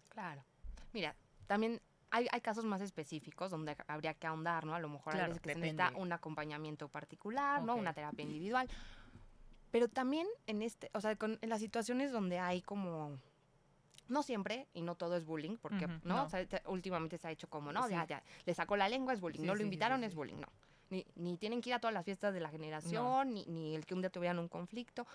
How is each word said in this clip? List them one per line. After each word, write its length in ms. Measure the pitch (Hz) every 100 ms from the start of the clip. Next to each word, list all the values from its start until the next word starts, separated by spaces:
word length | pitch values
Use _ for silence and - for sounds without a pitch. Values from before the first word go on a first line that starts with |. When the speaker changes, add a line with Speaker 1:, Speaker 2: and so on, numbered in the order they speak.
| -
Speaker 1:
Claro. 340 | 220 180 139 - _ - - -
Mira, 220 | 226 156 - _ - -
también 340 | 202 220 233 - _ -
hay, 160 | 233 247
hay 100 | 240
casos 240 | 233 214 226
más 160 | 190
específicos 720 | 202 - 151 156 151 - 190
donde 240 | 170 156 147 -
habría 260 | 151 156 151
que 120 | 165
ahondar, 380 | 160 165 170 156
¿no? 80 | 165
A 40 |
lo 100 | 156
mejor 240 | 143 -
hay 60 | 156
Speaker 2:
Claro, 140 | 170
Speaker 1:
veces 80 | 165
que 80 | 156
se 60 | 151
Speaker 2:
depende. 240 | 165 156
Speaker 1:
necesita 160 | 180 196
un 100 | 180
acompañamiento 760 | 170 156 156 151 151 156 151 147
particular, 760 | 147 147 - 202 254 285 285
¿no? 100 | 233
Speaker 2:
Ok. 60 | 240
Speaker 1:
Una 140 | 185
terapia 300 | 156 147 -
individual. 440 | 151 151 190 254 254 - - - - - - - - - -
Pero 160 | 233 240
también 400 | - 254 302 370 480 -
en 140 | 208
este, 260 | 226 - -
o 80 | 214
sea, 140 | 214 214
con, 220 | 220 220
en 80 | 226
las 100 | 220
situaciones 520 | 214 233 220 247 285
donde 280 | 240 185 175
hay 220 | 180 180
como, 560 | - 202 185 160 147 139 - _ _ _ _ - _ - -
no 160 | 269
siempre, 440 | 277 226 196 226 -
y 80 | 175
no 140 | 170 170
todo 200 | 170 175
es 100 | 160
bullying, 320 | 160 156 226
porque, 280 | 165 202 175
Speaker 2:
Ujú, 80 | 165
Speaker 1:
¿no? 120 | 175 220
Speaker 2:
no. 80 |
Speaker 1:
O 60 | 302
sea, 140 | 185 185
te, 160 | 190 -
últimamente 540 | 185 190 175 160 170
se 80 | 170
ha 40 |
hecho 160 | 156 165
como, 240 | 156 147
¿no? 120 | 180
Speaker 2:
Sí. 80 | 247
Speaker 1:
Ya, 120 | 175 156
ya, 160 | 143 - - -
le 80 | 175
sacó 200 | 170 202
la 140 | 196
lengua, 240 | 254 254
es 80 | 233
bullying, 200 | 175 156
Speaker 2:
Sí, 40 | 160
Speaker 1:
no 80 |
lo 60 | 202
Speaker 2:
sí, 20 |
sí, 40 | 208
Speaker 1:
invitaron, 340 | 180 226 262
Speaker 2:
sí, 60 | 226
Speaker 1:
es 60 |
Speaker 2:
sí. 20 | 160
Speaker 1:
bullying, 200 | 135 151
no. 100 | - - - - -
Ni, 160 | 190 - -
ni 220 | 175 175
tienen 240 | 208 240
que 80 | 240
ir 60 | 240
a 40 |
todas 140 | 226
las 100 | 208
fiestas 300 | 175 190 208
de 60 | 185
la 100 | 160
generación, 540 | 156 156 156 170 220
Speaker 2:
No. 200 | 247 262 269
Speaker 1:
ni, 200 | 214 -
ni 300 | 165 156 156
el 100 | 151
que 80 |
un 80 | 185
día 80 | 185
tuvieran 300 | 180 175 175
un 80 | 170
conflicto. 580 | 165 175 233 240 - 233